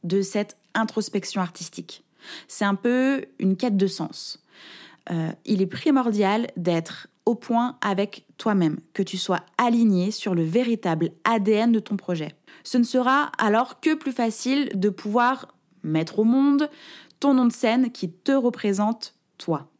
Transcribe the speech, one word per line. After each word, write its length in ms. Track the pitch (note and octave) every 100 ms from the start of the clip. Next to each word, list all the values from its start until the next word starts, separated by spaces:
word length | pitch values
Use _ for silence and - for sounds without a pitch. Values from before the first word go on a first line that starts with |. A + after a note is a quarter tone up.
| F3
de 160 | G3
cette 340 | G3 G#3 G3+ - _ G#3
introspection 640 | A3 - G#3 G3+ F#3+ -
artistique. 640 | F3 - E3+ - E3 - _ _ - - -
C'est 180 | - G3+
un 100 | G3
peu 500 | A#3+ B3 C4 C4+ - _
une 200 | F#3+ F#3+
quête 180 | B3 G3
de 120 | F#3+
sens. 540 | - E3 - - - _ - - - - - -
Euh, 200 | E3+ D#3+ - -
il 160 | G3+
est 60 | F#3+
primordial 800 | - - C4+ A#3+ G#3 G3 G#3+ A#3 -
d'être 500 | F3 E3+ E3 - - _ -
au 100 | A#3+
point 420 | - A#3 B3 B3
avec 440 | G3+ F#3+ G3+ - _ _
toi-même, 420 | A3+ G3+ E3 - -
que 100 | -
tu 140 | F#3+ F#3
sois 240 | - F3+ - -
aligné 500 | A#3+ A#3 A3+ F#3 F#3
sur 240 | G#3+ -
le 100 | F3
véritable 680 | E3 F#3+ A#3+ A3+ F#3+ D#3+ E3 -
A 160 | - A3+
D 120 | G3+
N 200 | G#3+ A#3
de 80 | A3+
ton 180 | A3 G3+
projet. 380 | - F3 D3+ - _ -
Ce 140 | - B3+
ne 60 |
sera 480 | A#3 B3+ B3 C#4 D4 -
alors 420 | A3 G#3+ B3 -
que 140 | D#4+
plus 200 | D#4 C#4
facile 580 | B3 A3+ G#3+ B3+ C#4 C#4+
de 160 | G3 G3+
pouvoir 640 | F#3+ G#3+ A3 A#3+ C4 - _ _ _
mettre 340 | D#3 D#3 D#3+ -
au 60 |
monde 440 | A3 B3+ C#4 C#4+ D4 - - - - _
ton 160 | C#4+ C4
nom 100 | A#3+
de 60 |
scène 400 | - A#3 A#3+ B3+
qui 180 | - F3+
te 220 | - -
représente 840 | C4+ B3 - G#3 G3 G#3 A#3 - _ _ _
toi. 320 | - D#3 C#3+ _